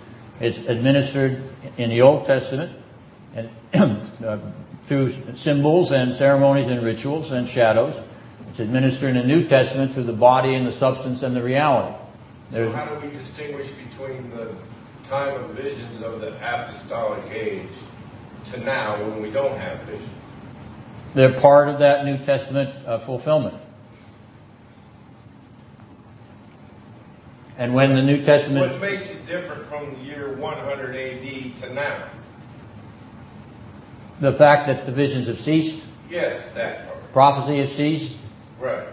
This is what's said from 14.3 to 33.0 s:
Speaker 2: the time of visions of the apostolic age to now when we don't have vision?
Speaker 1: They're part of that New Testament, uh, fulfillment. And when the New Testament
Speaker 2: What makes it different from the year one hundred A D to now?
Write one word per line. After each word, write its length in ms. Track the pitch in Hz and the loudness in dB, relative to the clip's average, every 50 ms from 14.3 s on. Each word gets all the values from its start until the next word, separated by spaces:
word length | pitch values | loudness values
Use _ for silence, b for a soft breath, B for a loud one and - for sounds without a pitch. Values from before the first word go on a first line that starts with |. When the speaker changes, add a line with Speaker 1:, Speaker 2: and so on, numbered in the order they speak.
Speaker 2:
the 240 | 117 117 113 110 98 92 - - - - - - - - - | -12 -12 -12 -12 -12 -14 -16 -18 -20 -20 -20 -20 -20 -18 -10
time 300 | - 135 139 139 139 - - - | -6 -4 -4 -2 -4 -6 -6 -8
of 80 | - - | -10 -10
visions 500 | 127 135 143 139 123 117 113 113 107 - | -8 -8 -8 -8 -8 -12 -14 -12 -12 -10
of 180 | - 113 110 | -10 -10 -10
the 140 | - - - | -10 -10 -12
apostolic 880 | - - 120 120 120 - 120 117 - - - - 117 117 131 - - - - 214 | -10 -8 -6 -6 -6 -6 -10 -14 -16 -12 -10 -6 -4 -4 -4 -4 -6 -10 -10 -8
age 380 | 220 214 208 196 185 - - - - - - - - - - - - - - - - - - | -6 -6 -6 -6 -8 -10 -12 -16 -16 -18 -18 -18 -20 -20 -18 -18 -20 -20 -18 -18 -18 -16 -14
to 120 | - 120 | -12 -8
now 400 | 113 539 - - - 107 104 104 104 | -6 -4 -4 -4 -4 -4 -4 -6 -6
when 200 | 110 110 110 107 | -6 -8 -8 -8
we 80 | 104 | -6
don't 260 | 107 139 139 131 - | -4 -2 -2 -2 -2
have 240 | - - 185 - - - | -4 -8 -10 -10 -12 -12
vision? 260 | - 107 - - - - - - - - - - - - - - - - - - - - - - - - | -12 -14 -14 -14 -14 -16 -18 -18 -20 -20 -20 -18 -18 -18 -18 -18 -18 -18 -18 -18 -18 -18 -18 -14 -2 4
Speaker 1:
They're 180 | 139 131 127 - | 6 6 6 6
part 360 | - - 139 143 143 143 143 | 8 8 10 10 10 8 6
of 100 | 143 143 | 4 6
that 260 | 147 143 143 139 139 | 6 6 6 6 2
New 140 | 143 139 131 | 0 -2 -2
Testament, 560 | - 143 139 131 - - 135 139 139 131 - - - | 0 0 0 0 0 -2 -2 -2 -2 -2 -6 -12 -8
uh, 120 | 120 113 110 | -6 -6 -6
fulfillment. 560 | - 135 131 120 - 151 156 151 117 90 - - - - - - - - - - - - - - - - - - - - - - - - - - - - - - - - - - - - - - - - - - - - - - - - - - - - - - - - - - - - - - - - - - - - - - - - - - - - - - - - - - | -4 -6 -8 -4 0 2 2 2 2 -2 -8 -12 -18 -20 -20 -20 -20 -20 -20 -20 -20 -20 -20 -20 -20 -20 -20 -20 -20 -20 -20 -20 -20 -20 -20 -20 -20 -20 -20 -20 -20 -20 -20 -20 -20 -20 -20 -20 -20 -20 -20 -20 -20 -20 -20 -20 -20 -20 -20 -20 -20 -20 -20 -20 -20 -20 -20 -20 -20 -20 -20 -20 -20 -20 -20 -20 -20 -20 -20 -20 -20 -20 -20 -20 -20 -20 -20 -20 -20 -16 -10 -8
And 160 | 120 123 123 | -4 0 4
when 200 | 131 135 139 131 | 6 6 6 6
the 80 | 131 131 | 4 4
New 220 | 139 143 143 139 | 4 2 4 6
Testament 480 | 147 147 143 - 135 135 139 135 127 - | 6 6 6 6 2 0 0 0 0 -2
Speaker 2:
What 80 | - | -4
makes 300 | 196 196 196 190 - - | -6 -6 -6 -6 -8 -12
it 160 | - - - | -14 -14 -12
different 400 | 160 170 180 180 - - 151 147 | -10 -8 -8 -8 -10 -12 -14 -14
from 280 | - 147 147 147 143 135 | -12 -12 -10 -10 -12 -14
the 60 | 127 131 | -14 -14
year 280 | 143 147 143 143 139 135 | -14 -12 -10 -10 -10 -8
one 240 | 131 151 156 151 - | -8 -8 -8 -8 -8
hundred 380 | 135 139 139 135 131 127 127 | -8 -8 -8 -6 -8 -10 -8
A 240 | 131 131 127 123 127 | -8 -8 -8 -10 -10
D 320 | 135 139 135 135 127 123 - - | -12 -12 -12 -10 -12 -12 -12 -14
to 120 | 104 101 123 | -14 -10 -8
now? 320 | 139 147 139 - - - - - - - - - - - - - - - - - - - - - - | -6 -6 -6 -6 -8 -12 -14 -16 -18 -20 -20 -20 -20 -20 -20 -20 -20 -20 -20 -20 -20 -20 -20 -20 -20